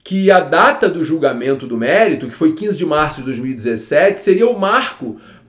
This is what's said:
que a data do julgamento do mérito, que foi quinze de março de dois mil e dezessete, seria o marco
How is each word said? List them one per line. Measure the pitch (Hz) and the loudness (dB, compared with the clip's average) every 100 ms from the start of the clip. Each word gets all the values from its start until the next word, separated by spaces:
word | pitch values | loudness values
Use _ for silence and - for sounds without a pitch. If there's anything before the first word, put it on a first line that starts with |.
que | - 190 190 | -6 0 4
a | 185 | 4
data | - 165 240 285 190 | 4 2 2 2 0
do | 170 | -2
julgamento | 156 160 139 120 127 135 - | -2 0 0 0 -2 -4 -4
do | 117 | -4
mérito, | 120 185 220 147 127 | 0 2 2 0 -6
que | |
foi | - 160 | 0 0
quinze | 160 208 170 | 0 -4 -4
de | |
março | 165 151 151 - | -2 0 -2 -4
de | 131 | -8
dois | 120 | -6
mil | 131 | -6
e | |
dezessete, | 131 117 110 - 147 151 - | -6 -4 -4 -2 2 2 0
seria | - 190 233 | 2 4 4
o | 226 | 2
marco | 196 240 254 - 123 107 - - | 0 0 -2 -8 -12 -12 -18 -20